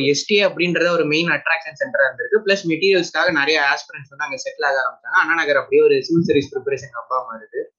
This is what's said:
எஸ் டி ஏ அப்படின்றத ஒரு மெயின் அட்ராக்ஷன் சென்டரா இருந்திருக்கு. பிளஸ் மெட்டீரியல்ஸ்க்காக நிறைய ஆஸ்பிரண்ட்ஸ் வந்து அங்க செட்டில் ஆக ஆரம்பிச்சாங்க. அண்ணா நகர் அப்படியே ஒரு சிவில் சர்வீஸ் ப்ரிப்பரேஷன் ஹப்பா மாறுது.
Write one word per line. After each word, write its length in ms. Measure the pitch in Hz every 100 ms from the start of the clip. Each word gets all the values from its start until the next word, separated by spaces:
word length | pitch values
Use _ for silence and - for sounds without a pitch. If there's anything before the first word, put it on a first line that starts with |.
எஸ் 240 | 139 143 -
டி 100 | 208
ஏ 80 |
அப்படின்றத 440 | 196 156 175 165 170
ஒரு 140 | 170
மெயின் 240 | 151 151 170
அட்ராக்ஷன் 480 | 147 - 160 160 151
சென்டரா 280 | 139 - 135
இருந்திருக்கு. 320 | - - 214
பிளஸ் 220 | 214 196 175
மெட்டீரியல்ஸ்க்காக 640 | 160 190 190 170 156 175
நிறைய 260 | 160 139 156
ஆஸ்பிரண்ட்ஸ் 500 | 143 151 - 151 139
வந்து 140 | 139 147
அங்க 120 | 135
செட்டில் 300 | - - 147
ஆக 100 | 135
ஆரம்பிச்சாங்க. 400 | 127 - 123 175
அண்ணா 160 | 160
நகர் 220 | 165 151 143
அப்படியே 260 | - 143
ஒரு 160 | 151 139
சிவில் 220 | 123 165
சர்வீஸ் 260 | 160 147 131
ப்ரிப்பரேஷன் 440 | 135 139 135 -
ஹப்பா 240 | 117 - 127
மாறுது. 400 | 123 113 110 127 -